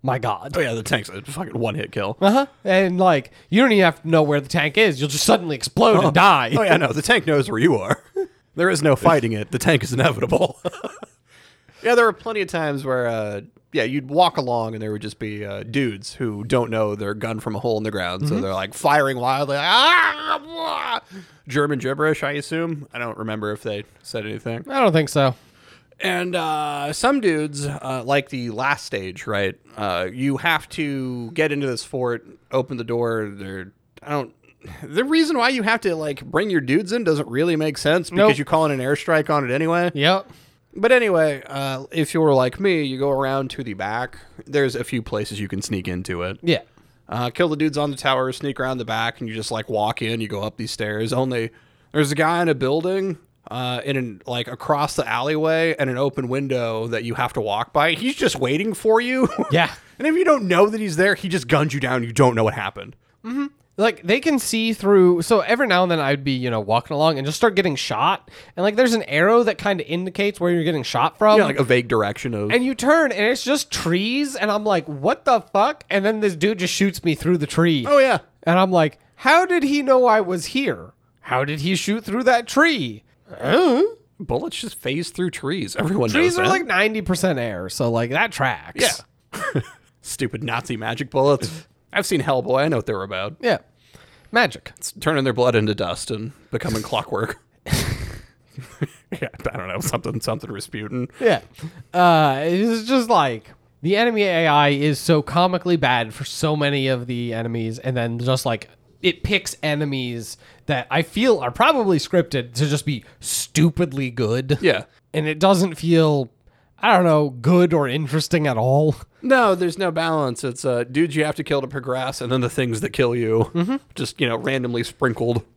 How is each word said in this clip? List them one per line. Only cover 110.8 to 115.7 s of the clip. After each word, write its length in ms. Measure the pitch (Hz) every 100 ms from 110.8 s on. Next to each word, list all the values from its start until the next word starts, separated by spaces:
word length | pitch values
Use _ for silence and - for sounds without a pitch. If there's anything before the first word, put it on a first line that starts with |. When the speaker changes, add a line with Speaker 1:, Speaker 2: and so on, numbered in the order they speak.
| 120
Speaker 1:
I 120 | 170
feel 380 | 160 - 254 202
are 100 | 123
probably 480 | 123 254 294 208 165
scripted 560 | - 180 170 135 120
to 120 | 120 151
just 200 | 143 -
be 180 | 127 - _
stupidly 920 | - - - 151 165 151 175 135 131
good. 480 | 120 110 120 131 147
Speaker 2:
Yeah. 240 | 185 101 - _ _
Speaker 1:
And 140 | 151 156
it 120 | 156
doesn't 360 | 190 190 185